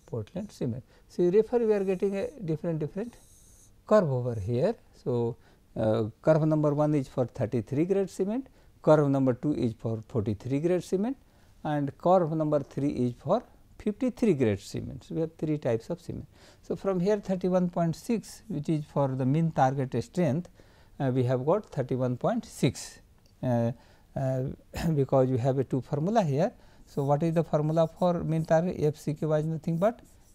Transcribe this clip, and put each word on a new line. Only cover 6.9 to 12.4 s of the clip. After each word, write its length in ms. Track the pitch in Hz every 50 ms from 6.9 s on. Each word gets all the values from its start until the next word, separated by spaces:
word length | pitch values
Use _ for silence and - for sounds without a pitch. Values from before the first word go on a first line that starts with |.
| 151
is 120 | 147 127
for 200 | - - - 123
thirty-three 580 | 113 - - 120 101 - 120 107 - 139 139 165
grade 260 | 180 196 196 196 185
cement, 380 | - - 190 196 214 262 269 - - - - - - _ -
curve 260 | 170 156 151 147 143
number 260 | 139 139 135 131 123
two 180 | 123 - 147 151
is 200 | - 131 117 107 -
for 240 | - 117 113 110 107 -
forty-three 520 | - 123 98 110 104 - - 123 135 143
grade 220 | 156 175 180 175 165
cement, 340 | - - 185 202 240 269 - - _ _ - - - - - -
and 320 | 151 151 147 143 139 - -
curve 340 | - 175 185 190 175 151 160
number 280 | 160